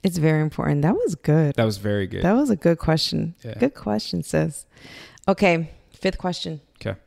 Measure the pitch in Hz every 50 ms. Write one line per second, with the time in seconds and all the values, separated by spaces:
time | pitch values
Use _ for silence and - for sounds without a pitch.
0 | - 190 170 175 151 160 156 156 156 156 - - - 147 147 147 143 165 247 415
1 | 494 415 170 - - - 151 156 160 143 - - 113 110 104 98 101 104 104 104
2 | 98 90 - 92 - 170 208 254 294 269 208 160 - 170 170 160 - - 160 156
3 | - - - 160 160 165 170 _ - 117 - - 240 285 - - - 208 208 214
4 | - - - 175 156 - - 156 156 160 151 - - _ _ - - - - -
5 | - - - - _ - 196 - 202 185 170 165 165 156 - - _ _ - -
6 | - 190 185 - - 180 170 - - 170 160 147 _ _ _ _ - - 92 -
7 | _